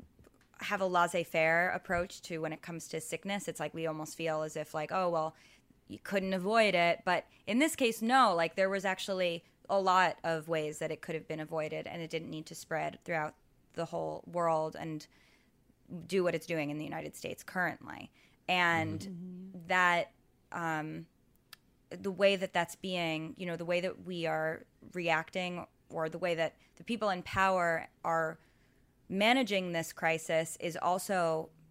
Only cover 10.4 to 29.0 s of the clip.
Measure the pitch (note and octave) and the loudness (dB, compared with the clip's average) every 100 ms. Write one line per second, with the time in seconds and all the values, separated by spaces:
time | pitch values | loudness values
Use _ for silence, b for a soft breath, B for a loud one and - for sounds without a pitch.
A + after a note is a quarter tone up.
10.4 | D#3 E3 D3+ D3+ D#3+ D#3 - D#3+ - D#3 | 0 -2 -2 -4 -4 -6 -6 -6 -6 -8
11.4 | D#3 D#3+ D3+ D3 - E3+ D#3+ E3 E3+ D#3+ | -4 -4 -4 -4 -6 -8 -6 -6 -6 -10
12.4 | D#3 D#3+ - D#3+ D#3 - - E3 D3+ - | -10 -14 -6 -4 -4 -6 -4 -2 -2 -6
13.4 | _ _ _ - E3 E3+ D#3+ D#3 - F3 | _ _ _ -6 -4 -4 -4 -6 -6 0
14.4 | E3+ D#3+ D#3 D3+ E3 D#3 - b b b | 2 2 0 -4 -8 -8 -10 b b b
15.4 | b _ _ _ - F3 E3 F#3+ F3 E3 | b _ _ _ -16 -14 -2 0 2 0
16.4 | - E3 D3 D3 D3+ D3+ D3+ - - - | -2 -2 -2 -4 -6 -8 -8 -8 -8 -8
17.4 | - F#3 F3 - - - - b b b | -8 -2 -2 -4 -10 -14 -16 b b b
18.4 | - F3+ F3 E3 D#3+ D#3 G3 F3 F#3 F3+ | -2 2 4 4 0 -4 -8 -10 -12 -12
19.4 | F#3+ F#3 E3+ F#3 F3+ F3 - _ _ _ | -14 -14 0 4 6 4 0 _ _ _
20.4 | _ - E3 D#3 D#3 E3 E3 _ _ _ | _ -6 -2 -2 -4 -8 -12 _ _ _
21.4 | _ - _ _ _ F3+ G3 F3+ G3 G3 | _ -20 _ _ _ -8 -6 4 4 4
22.4 | F#3 F3 E3 - F#3+ F3+ E3+ D#3+ D#3+ - | 2 0 0 -4 -4 -2 0 -2 -4 -8
23.4 | F3 E3 E3+ F3+ F3+ - F3 F3 E3 D#3 | -6 -4 0 0 0 -4 -8 -4 -2 0
24.4 | D#3+ - - _ - F3+ E3+ D#3 D#3+ F#3+ | 0 -4 -10 _ -12 -4 0 0 0 -4
25.4 | F3+ F3 - _ _ E3 D#3+ E3 F3+ E3 | -4 -6 -10 _ _ -4 -4 -2 -2 0
26.4 | D#3+ - b - - A#3 G#3+ F3+ - G3 | 0 -2 b -16 -6 -2 0 -2 -2 2
27.4 | F#3+ F#3 E3+ E3 - _ E3 E3 D#3+ E3 | 4 4 2 0 -4 _ 0 0 0 -4
28.4 | b b b b b _ | b b b b b _